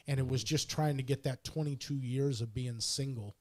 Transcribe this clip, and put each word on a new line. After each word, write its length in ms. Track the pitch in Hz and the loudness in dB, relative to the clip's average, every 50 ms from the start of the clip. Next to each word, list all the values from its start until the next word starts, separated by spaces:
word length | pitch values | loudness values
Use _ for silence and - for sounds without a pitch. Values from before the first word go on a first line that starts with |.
| - - | -4 -2
And 120 | 139 131 | 0 2
it 60 | 131 127 | 2 2
was 140 | 135 127 110 | 2 0 2
just 260 | - 156 139 - - | 2 0 0 0 0
trying 260 | - - 151 151 143 135 | 0 2 2 4 4 2
to 60 | 131 | 2
get 200 | 127 143 - - | 0 0 0 0
that 200 | 160 131 - - | -2 -2 -2 -6
twenty-two 560 | - - 156 156 147 139 123 - - 143 135 | -6 -2 -2 0 0 -2 -4 -4 -2 -2 -2
years 400 | 127 120 127 135 139 143 131 107 | 0 0 2 2 2 2 2 0
of 140 | 120 110 107 | -2 -2 -2
being 260 | 127 127 123 120 113 | -2 -2 -2 -2 -2
single 560 | 104 - - - 135 139 131 113 104 104 - _ | -2 -2 0 0 -2 -2 -2 -4 -6 -8 -10 _